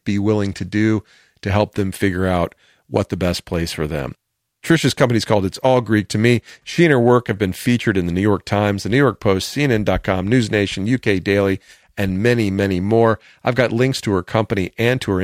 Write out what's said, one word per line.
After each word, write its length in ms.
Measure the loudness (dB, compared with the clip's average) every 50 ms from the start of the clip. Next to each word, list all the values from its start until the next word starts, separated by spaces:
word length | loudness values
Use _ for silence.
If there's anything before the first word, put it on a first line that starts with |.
| _
be 140 | -4 -2 0
willing 340 | 0 0 0 0 -2 -4 -6
to 100 | -8 -8
do 380 | -4 -2 0 2 2 0 -2 -4 _ _ _ _ _ _ _ -6
to 80 | -2
help 240 | 0 0 0 0 -2
them 160 | -4 -4 -4
figure 360 | -4 -2 -2 -2 -2 0 0
out 280 | 0 0 0 -2 -2 -6 _ _ _ _ _ _
what 220 | _ -2 -2 -2 -2
the 80 | -4
best 280 | -4 -2 -2 -2 -4 -6
place 280 | -6 -6 -4 -4 -4 -4
for 140 | -6 -6
them? 280 | -6 -4 -6 -8 -8 -12 -16 _ _ _ _ _ _ _ _ 0
Trisha's 300 | 0 2 2 2 0 0
company 220 | 2 2 2 2
is 80 | 0 0
called 220 | 2 0 0 0
It's 100 | -2 -4 -2
All 220 | 0 2 2 2
Greek 280 | 2 2 0 0 0 0
to 100 | -2 0
Me. 240 | 2 2 2 2 -2 -6 -16 -20 _
She 220 | -6 0 2 4
and 80 | 4 4
her 80 | 4
work 280 | 6 6 4 4 2 0
have 100 | -2 -2
been 160 | -2 -2 -2
featured 420 | -2 -2 0 0 2 0 0 0
in 80 | 0 0
the 80 | 0 0
New 80 | 0
York 240 | 2 2 2 0 -2
Times, 380 | -2 0 0 2 0 0 -2 -2
the 80 | 0
New 80 | 2 2
York 200 | 2 2 0 0
Post, 300 | 0 0 0 0 -2 -4
C 140 | -4 -2 0
N 80 | 0 0
N 120 | 0 0
dot 180 | 0 -2 0 0
com, 260 | -2 -2 -2 0 0
News 220 | 0 0 2 0
Nation, 360 | 0 0 0 0 -2 -4 -2
U 120 | -2 -2 0
K 200 | 0 0 -2 0
Daily, 420 | 0 0 0 2 2 0 -2 -4 -6 -12 -20 _ _ _ _
and 260 | -4 -4 -2 -2 0 0
many, 280 | 2 2 2 0 0
many 280 | 0 0 0 0 0 -2
more. 400 | 0 0 2 2 4 2 2 -2 _ -12 _ _ -4
I've 120 | -2 0
got 180 | 0 0 0 0
links 300 | 0 0 0 0 -2 -2
to 100 | -2 -2
her 100 | -2 -2
company 500 | 0 0 -2 0 0 -2 -4 -4 -4 -4
and 240 | -2 0 0 0 0
to 120 | -2 -2 -2
her 40 | -2